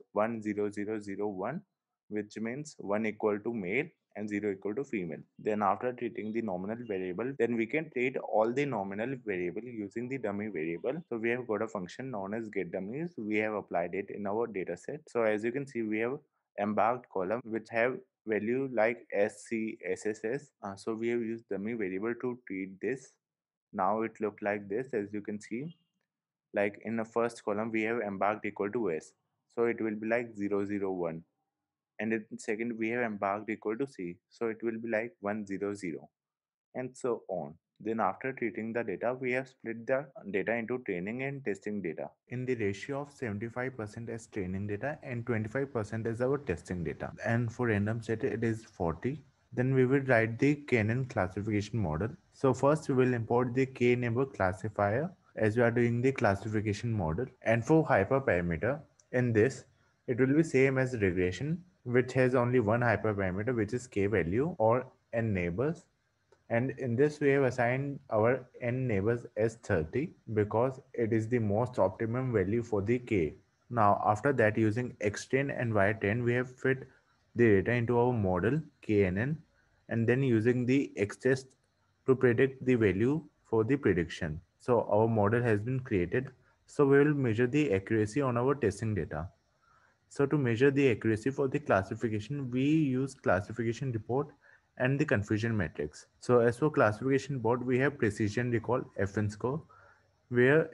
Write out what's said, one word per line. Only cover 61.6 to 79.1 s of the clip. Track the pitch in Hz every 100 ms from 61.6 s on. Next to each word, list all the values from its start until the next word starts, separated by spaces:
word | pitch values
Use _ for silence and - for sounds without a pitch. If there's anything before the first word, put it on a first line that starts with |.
| - _
which | 123 120 123
has | 131 127 127
only | 120 127
one | 104 117
hyperparameter, | 120 101 110 101 95 92 110 120
which | 104
is | 123 -
K | 101 98
value | 107 82 107 156 175
or | 110 123 127 _ _
N | 117 113
neighbors. | 95 87 90 143 165 _ _ _ _ _ _ _
And | 117 131 127
in | 127 117
this, | 151 151
we | 143
have | 139
assigned | 131 123 120 131 139 139 -
our | 110 113 127 - -
N | 120 127 127
neighbors | 101 101 120 120 -
as | 113 -
thirty | - 95 78 123 175 - -
because | 107 104 110 131 135 -
it | - 113
is | 113 110
the | 123
most | 107 101 123 -
optimum | 95 - 113 123 131
value | 110 92 117
for | 110 104
the | 98 123
K. | 123 104 76 - _ _ _
Now, | 120 104 -
after | 101 107 143
that, | 131 110 110
using | 110 113 123 -
X | 104 - -
train | 131 139
and | - 120
Y | 107 98
train, | 107 101 113
we | 120
have | 120 127
fit | - 131 131 - _ _ _ _
the | - 117 98
data | 92
into | 120 117 120
our | 123
model, | 120 95 90 101 151 156 _
K | - 104
N | 98